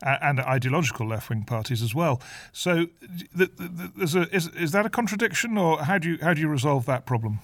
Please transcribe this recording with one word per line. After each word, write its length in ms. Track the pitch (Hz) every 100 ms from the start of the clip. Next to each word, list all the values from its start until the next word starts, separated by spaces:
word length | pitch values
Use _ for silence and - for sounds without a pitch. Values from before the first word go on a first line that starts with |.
uh, 160 | 135 139
and 180 | 147 135
ideological 680 | 131 131 127 156 127 - 110
left-wing 380 | 110 - 110
parties 380 | 104 117 107 117
as 120 | 117
well. 280 | 135 165 123 - - -
So 320 | - 180 165 170
th-, 440 | _ - 175 - 175
th-, 200 | 185 -
th-, 340 | 175 170 180 -
there's 180 | 170 175
a, 180 | 165
is, 140 | 185 160
is 220 | - 160
that 140 | 196 214
a 40 |
contradiction, 680 | - 226 208 233 - 233 208
or 260 | 170 151
how 140 | 147 196
do 140 | 165
you, 60 | 160
how 120 | 165
do 60 | 151
you 80 | 156
resolve 380 | 143 143 139 120
that 200 | 127 -
problem? 340 | 120 110 104